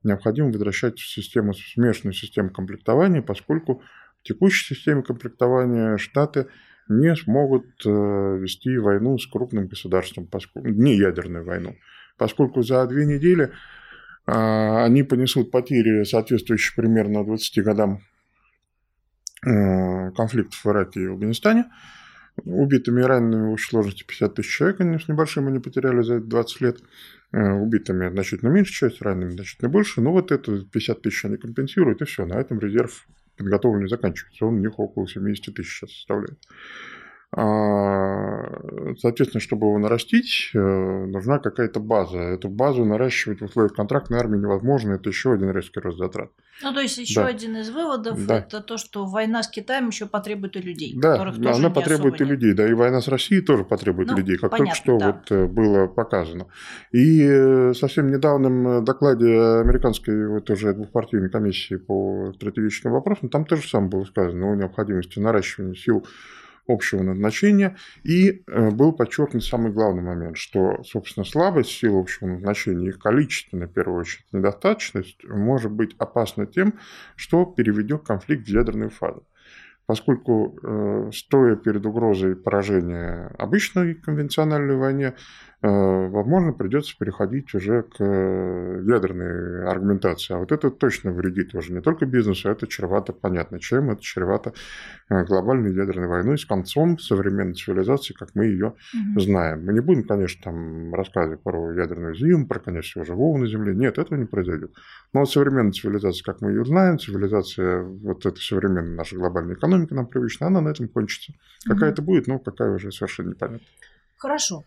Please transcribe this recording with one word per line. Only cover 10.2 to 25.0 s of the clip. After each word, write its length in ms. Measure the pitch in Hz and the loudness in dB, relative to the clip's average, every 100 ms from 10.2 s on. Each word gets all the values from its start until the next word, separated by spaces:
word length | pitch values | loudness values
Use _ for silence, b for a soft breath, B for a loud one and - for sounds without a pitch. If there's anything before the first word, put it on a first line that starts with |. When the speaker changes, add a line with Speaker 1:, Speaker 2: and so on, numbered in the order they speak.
| 85 | -10
Speaker 1:
поскольку, 420 | 90 - - - | -10 -10 -8 -4
не 260 | 104 135 107 | 2 4 6
ядерную 440 | 98 87 87 87 | 2 0 -8 -10
войну, 340 | 85 90 90 - B B B _ | -6 -8 -8 -14 B B B _
поскольку 420 | 113 - 135 135 | -4 0 0 0
за 240 | 117 127 127 | 2 2 2
две 200 | 135 147 | 2 0
недели, 460 | 143 165 175 131 B B B B B B B - | 2 4 4 2 B B B B B B B -2
а, 580 | 113 110 110 110 110 | 2 2 2 2 4
они 180 | 117 131 | 6 6
понесут 480 | 139 123 127 139 117 | 4 2 2 0 2
потери, 540 | 127 127 131 110 107 | 0 2 2 4 4
соответствующие 680 | 101 113 113 120 - 110 - - | 2 0 2 -2 0 0 0 0
примерно 480 | 113 113 104 107 | 4 4 2 0
двадцати 380 | 104 110 - - | -2 -4 -2 0
годам, 380 | 104 104 104 101 _ _ _ _ _ _ _ _ _ _ _ _ - _ 135 | 2 2 2 0 _ _ _ _ _ _ _ _ _ _ _ _ -20 _ 0
э, 640 | 107 98 92 92 92 92 | 2 4 2 0 -4 -6
конфликтов 520 | - 113 117 95 - | -4 -2 -2 -4 -4
в 40 | 104 | 0
Ираке 300 | 101 92 101 | 0 0 -4
и 40 | 92 | -6
Афганистане. 600 | 95 107 117 208 226 240 B B B B B B - | -4 -4 0 2 2 0 B B B B B B -12
Убитыми 560 | - 90 139 135 - 123 | -4 0 4 2 2 2
и 40 | |
ранеными 440 | 127 131 117 110 110 | 4 4 4 2 0
в 40 | |
общей 180 | 107 - | -2 -2
сложности 340 | 117 101 - | 0 0 -4
пятьдесят 300 | - - 104 | -16 -2 -2
тысяч 160 | - - - | -2 -6 0
человек, 240 | 170 190 | 0 0
они 180 | 180 | -2
с 100 | 160 | -2